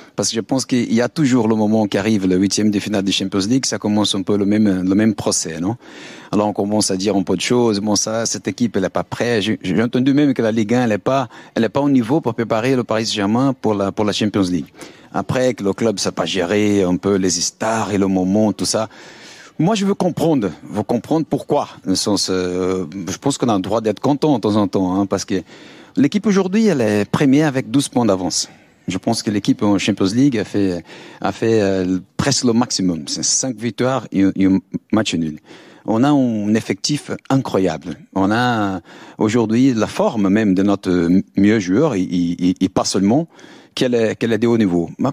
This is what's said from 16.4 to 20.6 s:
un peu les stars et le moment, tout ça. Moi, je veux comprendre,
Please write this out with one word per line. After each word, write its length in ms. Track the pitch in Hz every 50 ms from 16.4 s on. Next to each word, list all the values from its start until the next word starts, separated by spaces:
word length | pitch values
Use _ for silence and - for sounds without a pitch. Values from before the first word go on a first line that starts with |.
| 87 85 104 104 107 104 101 101 92
un 140 | 90 90 87
peu 180 | - 98 101
les 160 | 95 95 92
stars 640 | 90 87 - - - - 110 110 113 110 104 98 104
et 40 | 95
le 100 | 98 95
moment, 460 | 95 92 92 92 98 110 110 104 95
tout 120 | - 90
ça. 240 | - - 107 113 - - - - - - - - - - - - - - -
Moi, 140 | 156 190 226
je 120 | 190 196
veux 100 | 196 202
comprendre, 560 | - 190 175 - - 151 165 156 131 101 87 73 -